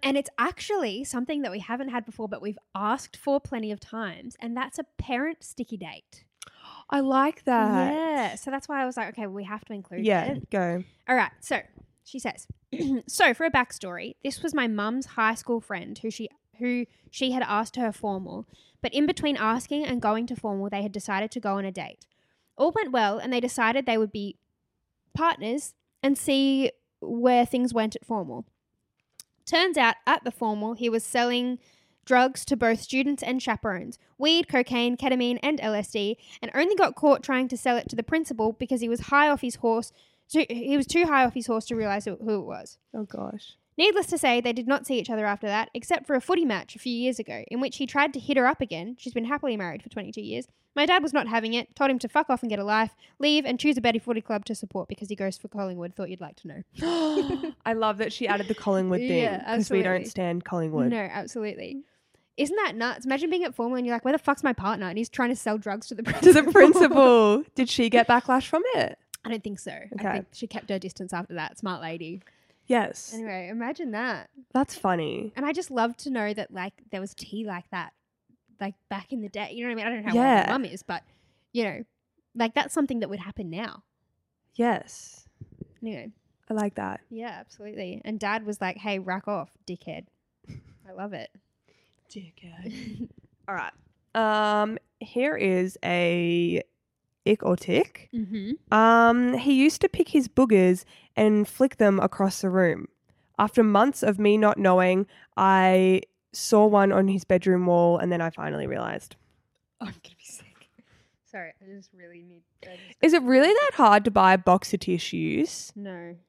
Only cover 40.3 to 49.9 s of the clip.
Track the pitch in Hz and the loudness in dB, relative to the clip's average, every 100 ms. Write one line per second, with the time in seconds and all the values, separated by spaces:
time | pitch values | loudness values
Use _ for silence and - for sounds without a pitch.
40.3 | 311 302 233 247 285 269 339 339 285 247 | 0 0 -2 -2 0 0 2 2 4 2
41.3 | 254 233 226 - 226 214 202 208 180 226 | 0 -4 -4 -4 -4 -4 -4 -6 -8 -4
42.3 | 214 147 95 - - _ 226 208 - 202 | -4 -4 -10 -14 -20 _ -12 -10 -10 -10
43.3 | 208 - - _ - 370 403 - 339 277 | -12 -16 -20 _ 0 2 2 0 0 2
44.3 | 240 240 233 233 277 - 254 220 220 214 | 2 0 -2 0 -2 -2 -4 -4 -4 -2
45.3 | 202 214 208 226 240 - 339 - 269 - | -4 -4 -4 -4 -8 -4 -4 0 -2 0
46.3 | 359 311 196 - - 254 233 254 240 214 | 0 0 -2 -6 -12 -8 -4 -2 -4 -6
47.3 | 113 - 233 269 - 269 285 294 277 - | -12 -10 -6 -6 -6 -4 0 -2 -2 -2
48.3 | 277 247 - 247 165 185 247 - 240 226 | 2 2 2 -4 -8 -10 -12 -10 -6 -4
49.3 | 285 285 220 180 160 220 | -4 -4 -4 -6 -10 -12